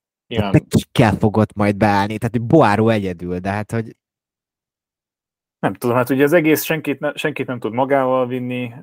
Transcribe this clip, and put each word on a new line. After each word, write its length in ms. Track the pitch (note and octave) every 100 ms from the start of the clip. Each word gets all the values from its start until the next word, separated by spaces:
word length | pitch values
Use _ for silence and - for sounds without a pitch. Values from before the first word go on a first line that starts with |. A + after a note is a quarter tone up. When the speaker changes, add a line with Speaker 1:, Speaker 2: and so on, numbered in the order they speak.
| _ _ -
Speaker 1:
nyilván 240 | A#2 G2+
Speaker 2:
De 80 | F#2+
ki 240 | - - -
kell 260 | - A2+ F#2
fogod 320 | A2 G#2+ G#2+ -
majd 200 | G#2 G2+
beállni? 420 | G#2 G2+ G#2 A2
Tehát, 180 | A#2 A2+
hogy 100 | A#2
Boáró 440 | D#3+ A2+ G#2 A2
egyedül, 500 | A2 F#2+ F2 F2 F2+
de 100 | F#2+
hát, 220 | G#2 G#2
hogy 240 | A2+ A2 - _ _ _ _ _ _ _ _ _ _ _ _ _ _ _ _
Speaker 1:
Nem 140 | -
tudom, 220 | F#2+ B2 A#2+
hát 140 | B2
ugye 140 | C3+
az 100 | C#3+
egész 300 | F3 D3+ D3+
senkit 360 | - D#3+ D3 C3
ne-, 160 | D3 -
senkit 320 | D#3 C#3 C3
nem 120 | B2
tud 140 | A2+
magával 540 | A#2 C3 C#3 C3 C3 B2
vinni, 460 | B2+ B2 B2 B2 A#2+